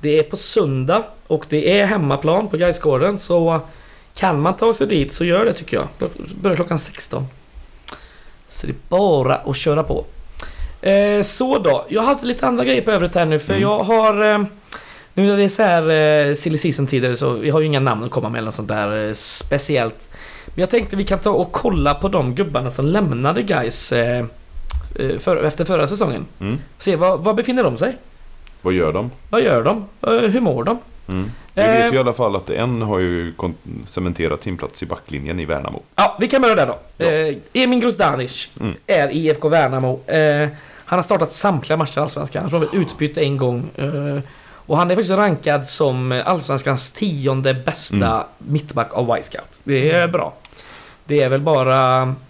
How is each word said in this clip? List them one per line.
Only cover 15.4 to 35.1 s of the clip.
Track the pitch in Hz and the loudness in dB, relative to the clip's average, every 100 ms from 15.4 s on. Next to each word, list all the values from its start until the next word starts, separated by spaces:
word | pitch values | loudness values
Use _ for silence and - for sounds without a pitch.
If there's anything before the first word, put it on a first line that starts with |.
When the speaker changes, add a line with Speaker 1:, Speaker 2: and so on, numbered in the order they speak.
Speaker 1:
är | 196 | 2
så | 196 | 4
här, | 214 175 160 | 4 4 4
eh, | 156 151 151 143 | 4 6 4 4
silly | 147 170 156 | 0 0 0
season-tider, | 170 135 139 135 127 | 0 0 0 0 0
så | 120 135 | 0 0
vi | 120 131 | 0 2
har | 156 | 2
ju | 156 | 2
inga | 143 | 2
namn | 135 107 | 0 0
att | 120 | -2
komma | 135 110 | -4 -4
med | 117 | -4
eller | 110 | -6
något | |
sånt | 110 101 | -6 -4
där, | 107 104 107 107 | -2 -2 -2 -4
eh, | |
speciellt. | 110 - - - 139 - 139 113 - - - - - - | -4 -2 -2 0 -2 0 0 0 -4 -18 -18 -18 -18 -14
Men | - | -4
jag | 185 | 0
tänkte | 240 220 196 | 0 0 -4
vi | |
kan | 202 196 | 0 0
ta | 214 | 2
och | 196 175 | 0 0
kolla | - 247 180 139 | -2 -2 0 2
på | 143 190 | 0 0
de | 190 131 | 0 0
gubbarna | 123 185 139 127 | -2 -2 -2 -4
som | 127 139 | -2 0
lämnade | 196 175 123 135 185 | 2 0 0 0 0
Gais, | 208 165 127 - - | 0 -2 -2 -2 0
eh, | 123 120 123 113 - - - - - - - | 0 0 0 -4 -10 -14 -10 -6 -6 -6 -6
eh, | 196 - | -4 -2
för-, | - 170 | -2 0
efter | 151 147 | 0 -2
förra | 175 180 147 | 0 0 0
säsongen. | 202 190 117 - - | 0 -2 -2 -8 -8
Speaker 2:
Mm. | 98 127 - - | -4 -4 -8 -6
Speaker 1:
Se, | - 165 | -2 2
vad, | 180 180 | 2 2
vad | 180 214 | 0 0
befinner | 233 254 | 0 2
de | 190 117 | 2 2
sig? | 202 254 - - - - - - | -2 -4 -16 -20 -20 -20 -20 -6
Speaker 2:
Vad | 90 | -2
gör | 92 80 | 2 2
de? | 82 120 - - | 0 -4 -10 -4
Speaker 1:
Vad | 220 | 0
gör | 240 127 | 2 2
de? | 117 220 202 - | 2 0 -4 -6
Eh, | - 226 226 | 0 2 2
hur | 220 | 2
mår | 220 127 | 2 0
de? | 117 240 - - - | 0 -2 -6 -18 -6
Speaker 2:
Mm. | 92 98 117 - | -6 -6 -10 -8
Vi | - | 0
vet | 214 226 | 2 4
Speaker 1:
Eh, | 233 | 4
Speaker 2:
ju | 131 | 2
i | |
alla | 123 | 0
fall | 117 117 98 | 2 0 0
att | - | -2
en | - 117 120 | -2 -2 -2
har | 110 98 | 0 0
ju | 90 87 85 | 0 0 -4
kon-, | 82 90 80 - - - | -6 -6 -6 -12 -14 -10
cementerat | - 90 85 80 73 | -6 -4 -2 -2 -2
sin | - 87 | -6 -8
plats | - - | -8 -10
i | 85 | -10
backlinjen | 87 - | -10 -8